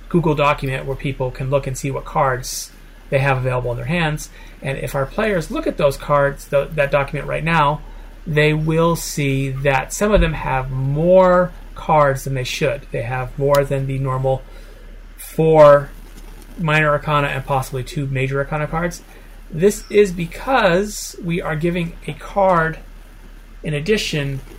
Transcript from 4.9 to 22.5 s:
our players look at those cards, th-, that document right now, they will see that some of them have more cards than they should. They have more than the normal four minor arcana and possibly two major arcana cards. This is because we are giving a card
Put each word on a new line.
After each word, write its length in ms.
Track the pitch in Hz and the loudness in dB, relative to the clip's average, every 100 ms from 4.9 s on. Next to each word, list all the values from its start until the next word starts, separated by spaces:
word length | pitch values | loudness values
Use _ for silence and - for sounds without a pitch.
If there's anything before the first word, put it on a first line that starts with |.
our 120 | 143 131 | -2 -2
players 440 | - 214 185 151 | 0 0 0 -2
look 160 | 285 311 | -4 -2
at 120 | - | 2
those 180 | 147 - | 0 0
cards, 500 | - 147 143 143 - | 0 2 2 -2 -2
th-, 200 | 143 139 | 0 0
that 180 | 156 139 | -2 2
document 360 | 147 135 143 143 | 2 0 -4 -4
right 180 | 139 | -4
now, 360 | 151 165 143 151 - - - - - | 0 4 4 0 -6 -16 -18 -12 -2
they 260 | 151 151 | 2 4
will 420 | 151 156 160 165 | 4 2 4 4
see 540 | 165 - - 139 135 135 | 2 -2 -2 0 0 -2
that 420 | 131 143 135 143 | -2 0 0 -2
some 220 | - 208 | -2 0
of 80 | 196 | 2
them 140 | 165 | 0
have 360 | 151 - 131 131 | -2 -4 -4 -2
more 800 | 131 135 143 170 185 185 180 175 - - | -4 -2 0 4 6 6 4 0 -4 -16
cards 480 | - - 156 143 131 | -10 0 4 4 0
than 120 | 135 | -4
they 100 | 135 | -6
should. 380 | 123 - 147 - - | -4 -2 -2 -2 -6
They 100 | 135 | -8
have 340 | 117 131 127 - | -6 -6 -6 -2
more 280 | 139 143 | 2 2
than 220 | 139 139 135 | 2 -2 -2
the 120 | 135 | -2
normal 440 | 135 131 131 131 - - - - - - - - | -2 0 0 -2 -6 -18 -18 -20 -18 -18 -18 -16
four 720 | - - 160 156 147 143 143 - - - - - - - | -6 2 6 10 10 10 4 -10 -18 -18 -18 -18 -16 -6
minor 320 | 160 151 151 | 0 2 4
arcana 380 | 147 - 147 143 | 2 2 0 0
and 180 | 139 | -2
possibly 380 | - 135 127 135 | -2 -2 -2 -6
two 240 | 123 156 135 | -6 -6 -4
major 320 | 135 135 139 | -2 -2 -2
arcana 300 | 139 151 147 | -2 -4 -4
cards. 340 | 165 175 175 - - - - - | -4 -4 -6 -16 -20 -20 -20 -10
This 320 | 156 196 - - | 0 2 2 2
is 220 | 208 202 | 4 4
because 1040 | 175 170 - - 262 202 175 208 - - - | 2 -6 -6 0 2 4 4 0 -6 -12 -8
we 200 | 170 170 | -4 -4
are 140 | - 156 | -4 -2
giving 400 | 170 175 170 - - | -2 -2 -4 -8 -12
a 60 | |
card 680 | 143 - 202 190 | -10 -6 2 4